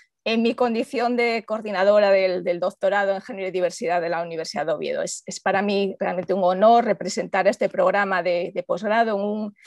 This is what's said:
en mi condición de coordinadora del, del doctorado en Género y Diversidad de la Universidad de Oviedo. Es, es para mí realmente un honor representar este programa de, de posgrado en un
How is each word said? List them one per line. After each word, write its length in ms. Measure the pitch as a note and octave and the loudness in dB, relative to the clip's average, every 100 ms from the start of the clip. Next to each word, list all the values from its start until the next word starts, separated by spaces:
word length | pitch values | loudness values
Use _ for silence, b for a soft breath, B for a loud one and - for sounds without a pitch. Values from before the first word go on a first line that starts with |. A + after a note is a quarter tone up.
| b _ | b _
en 180 | - A3+ | -2 0
mi 120 | A#3 | 0
condición 600 | A#3 B3 A3+ B3+ A#3+ A#3+ A#3+ | 2 0 0 -4 -2 -2 0
de 280 | A#3+ A3+ G#3+ | 0 -2 -4
coordinadora 640 | G#3+ G#3+ F#3+ G3 G#3 G3+ | -8 -4 0 4 6 6
del, 320 | F#3+ F#3 F3+ | 4 2 0
del 160 | F3+ F3 | -2 -2
doctorado 560 | F3+ - F#3+ G3+ G3 | -4 -2 0 2 0
en 60 | G3 | -2
Género 280 | - G3 F#3+ | -6 -8 -6
y 40 | |
Diversidad 480 | F3+ F3 F3 E3 F3 | -2 -2 -2 -2 -2
de 80 | E3+ | -2
la 140 | E3 | -4
Universidad 440 | E3+ E3 D#3+ - D3+ | -6 -8 -8 -6 -4
de 60 | |
Oviedo. 300 | D#3+ D3 D3 | -4 -4 -4
Es, 200 | F3 - - | -4 -8 -12
es 120 | - | -6
para 240 | G3 F#3+ | -2 0
mí 320 | G3+ G3+ G3 - | 0 0 -2 -2
realmente 340 | F3 F3+ F3+ | -4 -4 -2
un 80 | G3 | 0
honor 420 | F3+ F#3 G#3+ A#3 | 2 6 6 6
representar 640 | A3+ F#3 F3+ A3 F3 F#3+ F#3 | 4 -2 -4 -6 -2 0 0
este 220 | - G3+ | 2 0
programa 560 | - F3+ G3+ G3+ F#3 | 0 2 2 0 0
de, 260 | F3 F3 F#3 | 0 -2 -4
de 100 | G#3 | -6
posgrado 520 | C4+ F3 G#3+ A3 A3+ G3+ | -4 -4 0 2 2 0
en 80 | |
un 300 | G#3 G#3+ G#3 b | -2 -4 -8 b